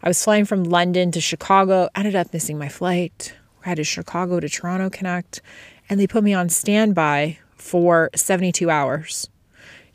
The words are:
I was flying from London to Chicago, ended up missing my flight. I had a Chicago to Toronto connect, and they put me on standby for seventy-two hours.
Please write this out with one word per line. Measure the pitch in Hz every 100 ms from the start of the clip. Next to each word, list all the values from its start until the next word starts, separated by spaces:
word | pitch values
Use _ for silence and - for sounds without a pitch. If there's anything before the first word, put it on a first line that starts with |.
I | 175
was | 175
flying | - 214 208
from | 196
London | 175 175 175 180 180
to | 165
Chicago, | - 165 - 196 190 190 175 -
ended | 208 190
up | 170
missing | 165 - 151
my | 143
flight. | - 175 180 175 - - - _ _ 180
I |
had | 165
a |
Chicago | 151 - 170 175 180 180
to | 151
Toronto | - 175 185 190
connect, | - 190 180 - - - - - - -
and | 202
they | 196
put | 233
me | 208
on | 190 175
standby | - - 208 220 175 156 143 151 156 _ _
for | - 180 175 170 160 -
seventy-two | - 185 185 - 165
hours. | 151 135 147 156 - - _ _ _ - - _